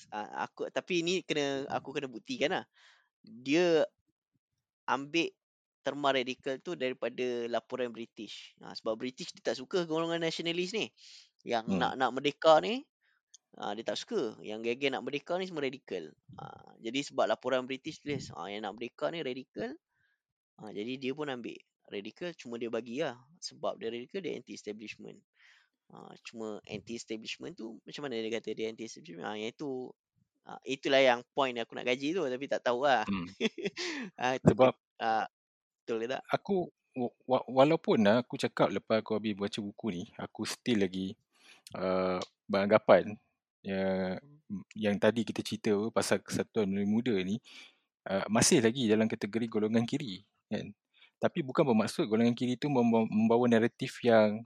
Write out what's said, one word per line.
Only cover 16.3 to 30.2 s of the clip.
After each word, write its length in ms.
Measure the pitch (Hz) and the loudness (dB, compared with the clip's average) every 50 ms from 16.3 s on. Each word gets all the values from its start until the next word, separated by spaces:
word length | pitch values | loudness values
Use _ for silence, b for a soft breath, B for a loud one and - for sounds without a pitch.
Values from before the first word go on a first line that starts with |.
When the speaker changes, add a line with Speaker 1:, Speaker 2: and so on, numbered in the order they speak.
| - - | -16 -16
Speaker 1:
Ah, 320 | - 50 - - - - - 98 | -16 -16 -16 -18 -20 -20 -20 -10
jadi 240 | 113 113 120 139 | -10 -4 -4 -4
sebab 240 | 143 - 135 131 123 | -4 -4 0 0 2
laporan 400 | 107 113 - - 127 131 127 127 | 2 2 0 0 0 0 0 -2
British 320 | 123 135 127 - 156 156 - | -4 -8 -8 -8 -12 -12 -10
tulis, 320 | - 147 143 127 107 - - - | -8 -6 -6 -6 -6 -10 -10 -10
ah, 80 | 170 | -10
yang 160 | 196 101 104 | -8 -8 -8
nak 160 | 110 196 101 113 | -8 -8 -8 -8
merdeka 320 | 120 - - - 151 - | -10 -12 -8 -6 -6 -4
ni 140 | - 135 120 | -4 -4 -6
radikal. 480 | 127 127 131 127 - _ 208 214 247 302 - _ _ _ _ _ _ _ _ _ _ _ _ _ _ _ - | -6 -8 -8 -12 -14 _ -10 -10 -10 -10 -14 _ _ _ _ _ _ _ _ _ _ _ _ _ _ _ -18
Ah, 100 | - 104 | -16 -12
jadi 300 | 107 104 104 123 131 139 | -10 -8 -8 -8 -8 -6
dia 120 | 135 127 135 | -6 -6 -6
pun 100 | 151 151 | -6 -6
ambil 320 | 147 131 123 110 90 - - - _ _ _ _ - | -6 -6 -8 -8 -10 -12 -12 -18 _ _ _ _ -12
radikal, 400 | - 104 98 107 - - 175 175 165 - | -10 -10 -10 -10 -12 -10 -10 -10 -10 -12
cuma 160 | - 123 117 117 | -12 -10 -8 -6
dia 100 | 123 113 | -6 -4
bagi 320 | 117 113 120 120 117 143 | -4 -6 -6 -6 -6 -6
lah. 160 | 165 139 120 127 - 139 170 _ | -6 -6 -6 -10 -16 _ _ _
Sebab 380 | - - 131 135 - 98 92 92 | -16 -16 -12 -6 -6 -6 -6 -4
dia 80 | 107 113 | -8 -8
radikal, 320 | 117 120 123 - - 196 | -8 -8 -10 -10 -12 -10
dia 160 | 180 139 117 113 | -8 -8 -8 -8
anti-establishment. 800 | - - 101 - - 107 104 110 110 107 - - 104 110 107 104 _ _ b b b b b b b b b _ _ _ | -10 -12 -16 -12 -10 -10 -10 -10 -12 -14 -16 -16 -18 -18 -18 -20 _ _ b b b b b b b b b _ _ _
Ah, 240 | - - - - - - | -20 -18 -18 -18 -20 -18
cuma 400 | _ - - 113 110 107 104 95 | _ -18 -12 -10 -8 -8 -8 -10
anti-establishment 960 | - - 107 101 90 110 117 113 - - 113 110 110 104 - - 127 143 175 - | -12 -12 -12 -12 -10 -10 -12 -12 -8 -10 -10 -10 -8 -12 -12 -12 -12 -14 -12 -12
tu, 240 | - 226 226 - | -12 -14 -14 -16
macam 240 | _ - - - 147 | _ -16 -12 -10 -8
mana 160 | 135 120 113 | -6 -4 -4
dia 80 | 110 110 | -4 -4
kata 240 | 117 113 - 110 107 | -4 -4 -6 -6 -6
dia 160 | - 110 113 | -4 -6 -6
anti-establishment? 560 | 113 113 110 113 - - 156 165 170 175 151 | -6 -8 -12 -12 -12 -16 -18 -16 -14 -10 -10
Ah, 80 | 104 107 | -8 -8
yang 160 | 104 110 113 | -6 -8 -8
itu, 400 | - - 156 139 131 127 127 - - _ _ _ _ _ | -8 -8 -8 -6 -6 -6 -8 -10 -14 _ _ _ _ _